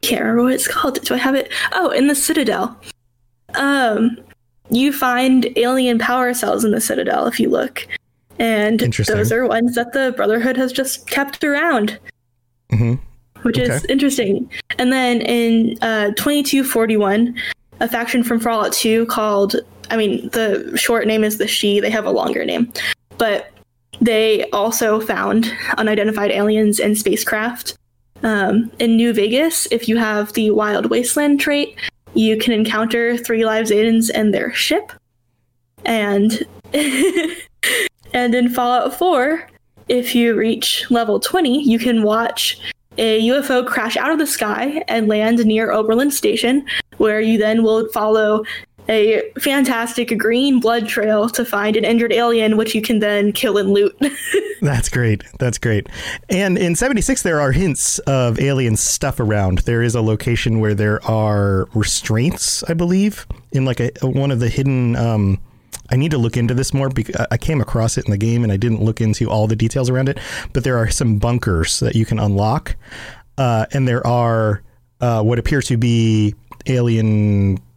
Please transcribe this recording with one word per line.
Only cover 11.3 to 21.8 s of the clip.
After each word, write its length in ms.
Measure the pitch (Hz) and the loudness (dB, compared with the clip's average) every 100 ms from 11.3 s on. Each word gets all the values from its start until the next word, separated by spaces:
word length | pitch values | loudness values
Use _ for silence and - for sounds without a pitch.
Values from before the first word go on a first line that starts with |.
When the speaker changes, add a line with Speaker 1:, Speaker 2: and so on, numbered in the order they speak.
| - | -4
Speaker 1:
around. 540 | 302 285 339 262 208 - - _ _ _ _ _ _ | -2 0 0 0 -2 -6 -18 _ _ _ _ _ _
Speaker 2:
Mm-hmm. 220 | 110 117 127 - - _ - | 0 2 0 -6 -20 _ -6
Speaker 1:
Which 160 | 240 226 | -2 0
is 120 | 175 127 | 0 -2
Speaker 2:
Okay. 80 | - | 0
Speaker 1:
interesting. 580 | 269 277 269 208 196 254 - - - | 0 2 0 0 -2 -4 -10 -12 -2
And 140 | 247 | 0
then 300 | 262 247 240 | 2 2 0
in, 560 | - 240 233 226 226 233 | 0 0 2 2 2 -2
uh, 280 | 226 220 208 208 | -2 0 -2 -2
twenty-two 480 | 294 294 285 269 | 0 0 2 0
forty-one, 720 | 262 - 226 214 202 202 240 240 - - _ - | 0 0 2 2 2 2 0 -2 -8 -10 _ -8
a 80 | 233 | -4
faction 340 | 233 233 254 | -4 -2 -2
from 180 | 233 233 | 0 0
Fallout 320 | 226 226 190 | 0 0 -2
two 340 | - 226 220 226 | 0 0 2 0
called, 500 | 233 214 202 202 - - - - | -2 0 0 0 -2 -6 -20 -8
I 60 | 226 | -2
mean, 340 | 208 233 220 | -2 -2 -4
the 420 | 233 220 - - - | -2 -2 -2 -4 -4
short 300 | - 233 214 | 0 0 2
name 160 | 220 | 2
is 140 | 214 214 | 0 -2
the 80 | 214 | -2
She. 300 | - 208 | 0 2
They 120 | 202 | 2